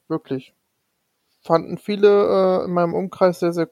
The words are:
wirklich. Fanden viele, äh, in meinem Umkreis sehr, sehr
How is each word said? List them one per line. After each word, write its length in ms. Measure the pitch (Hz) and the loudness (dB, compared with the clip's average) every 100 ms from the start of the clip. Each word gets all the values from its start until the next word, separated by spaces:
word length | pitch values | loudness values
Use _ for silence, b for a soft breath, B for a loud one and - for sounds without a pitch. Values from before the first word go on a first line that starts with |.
| - | -8
wirklich. 480 | 160 - 135 - _ _ _ _ _ _ _ _ _ | -8 -6 -8 -8 _ _ _ _ _ _ _ _ _
Fanden 360 | - 165 - 175 | -2 -2 -2 -8
viele, 840 | - 202 202 202 - 196 185 185 | -6 2 4 4 2 2 2 0
äh, 40 | 180 | -2
in 60 | |
meinem 220 | 175 175 175 | -2 -2 -2
Umkreis 440 | 190 - 185 175 | -6 0 0 0
sehr, 140 | 175 | -4
sehr 160 | 170 160 | -2 -6